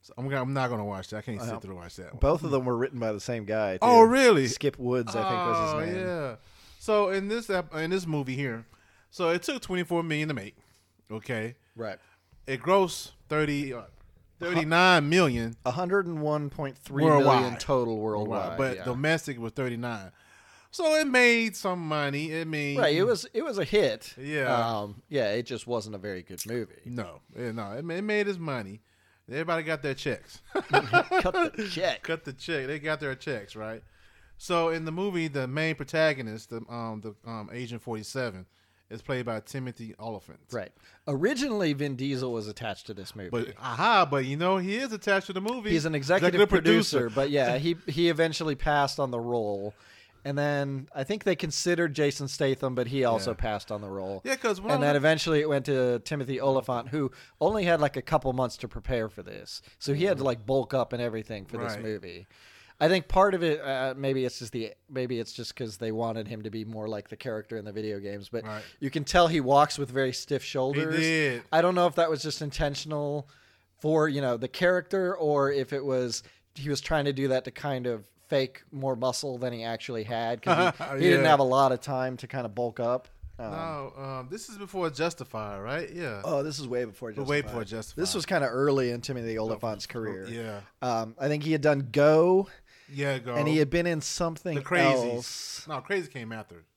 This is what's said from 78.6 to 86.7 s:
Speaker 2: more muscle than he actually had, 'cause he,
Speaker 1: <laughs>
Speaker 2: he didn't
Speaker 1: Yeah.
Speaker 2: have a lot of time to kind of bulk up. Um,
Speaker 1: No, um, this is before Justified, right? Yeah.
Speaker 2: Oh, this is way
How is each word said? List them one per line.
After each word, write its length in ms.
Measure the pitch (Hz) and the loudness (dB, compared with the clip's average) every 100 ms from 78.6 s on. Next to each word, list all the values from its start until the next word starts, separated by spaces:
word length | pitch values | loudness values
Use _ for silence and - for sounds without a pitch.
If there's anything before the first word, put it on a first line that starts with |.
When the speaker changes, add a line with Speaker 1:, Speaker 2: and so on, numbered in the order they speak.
| _ | _
Speaker 2:
more 240 | 143 135 | -6 -2
muscle 440 | 123 127 123 147 123 | 0 0 -2 -6 -4
than 160 | 127 | -4
he 100 | 117 | -4
actually 400 | 113 113 - 117 | -6 -6 -6 -6
had, 380 | 107 117 117 123 | -4 -2 -2 -2
'cause 300 | - 165 180 - | 2 4 4 0
he, 60 | |
Speaker 1:
<laughs> 100 | 165 139 | -6 2
Speaker 2:
he 20 | |
didn't 240 | 170 139 | 4 6
Speaker 1:
Yeah. 60 | 135 | 6
Speaker 2:
have 100 | 143 | 6
a 40 | |
lot 280 | 135 131 135 | 6 6 4
of 80 | 123 | 2
time 340 | - 135 131 123 | -2 -4 -4 -6
to 80 | 123 | -10
kind 160 | 135 | -8
of 100 | 117 | -6
bulk 240 | 104 120 110 | -4 -4 -2
up. 300 | 117 127 - - - - | -2 -2 -4 -18 -18 -10
Um, 120 | 113 | -8
Speaker 1:
No, 400 | 101 165 151 135 - | -6 -8 -8 -12 -12
um, 320 | 135 135 127 | -10 -10 -10
this 180 | 202 - | -14 -14
is 80 | 208 | -14
before 320 | 196 196 165 | -8 -2 -2
Justified, 720 | 135 165 165 127 110 104 101 | 0 -2 -2 -10 -8 -6 -8
right? 280 | 104 147 165 | -6 -6 -6
Yeah. 300 | 175 156 104 | -8 -8 -6
Speaker 2:
Oh, 180 | 117 147 | -2 -2
this 160 | 147 143 | -2 -6
is 80 | |
way 160 | 131 | -4